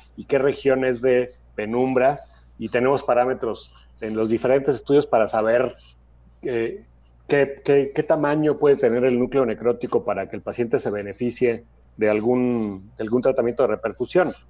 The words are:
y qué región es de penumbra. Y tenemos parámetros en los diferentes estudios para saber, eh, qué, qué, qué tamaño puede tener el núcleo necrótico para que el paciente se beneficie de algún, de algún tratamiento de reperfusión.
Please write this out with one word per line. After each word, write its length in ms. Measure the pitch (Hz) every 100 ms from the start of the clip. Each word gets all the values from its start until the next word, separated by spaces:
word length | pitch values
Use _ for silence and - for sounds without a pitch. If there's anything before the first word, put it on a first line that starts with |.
| - -
y 80 |
qué 140 | - 135
región 460 | 135 - 139 131
es 160 | 131 120
de 320 | 131 123 123 - _
penumbra. 680 | - 107 120 131 127 131 143 - - - -
Y 120 | 110
tenemos 340 | 120 127 135
parámetros 840 | - 120 127 127 117 95 - - - -
en 160 | 110 110
los 140 | 110
diferentes 440 | 113 123 135 139
estudios 320 | 127 - 143 143
para 220 | 117 101
saber, 460 | 113 110 120 127 - - - _ _ - _
eh, 420 | - 117 113 208 - _ _ _ -
qué, 340 | 143 139 -
qué, 280 | - 143 139
qué 80 | -
tamaño 560 | 151 156 147 151 151 147
puede 180 | 147 139
tener 280 | 127 120
el 140 | 127 120
núcleo 280 | 127 135 120
necrótico 580 | 104 117 120 123 117
para 240 | - 95 95
que 80 | 101
el 60 |
paciente 380 | 104 104 117 135
se 100 | 117
beneficie 760 | 104 101 98 120 117 123 113 - _ _ -
de 140 | 107
algún, 800 | 107 113 127 123 120 107 95 101 -
de 60 |
algún 180 | 113 123
tratamiento 400 | 131 127 120 117
de 60 | 120
reperfusión. 640 | 107 113 - 120 180 156 -